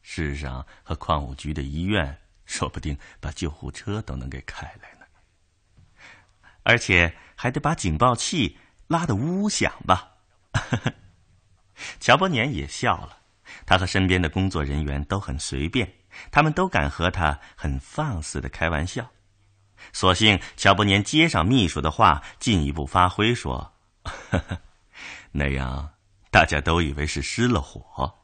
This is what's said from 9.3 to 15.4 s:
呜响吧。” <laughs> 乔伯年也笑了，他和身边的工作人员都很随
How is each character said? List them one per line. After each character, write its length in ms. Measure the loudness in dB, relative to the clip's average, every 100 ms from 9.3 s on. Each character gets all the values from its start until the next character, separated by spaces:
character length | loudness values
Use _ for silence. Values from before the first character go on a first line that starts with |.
| -2
呜 60 | -2
响 240 | 0 -2 -2 0
吧。” 300 | 0 0 _ _ _ _ -4 -2 -2 -4 -8 -20 _ _
<laughs> 680 | _ _ _ _ -18 -16 -4
乔 160 | 4 4
伯 100 | 4
年 260 | 0 0
也 120 | -4 -6
笑 300 | -2 -2 -2
了， 140 | -6 -20 _ _ -20 -18 2
他 100 | 2
和 80 |
身 220 | 4 2 4
边 140 | 4
的 100 | 2
工 180 | 0 0
作 160 | -2
人 180 | -2 -2
员 220 | -2 -4
都 160 | -4 -4
很 180 | -4
随 300 | -8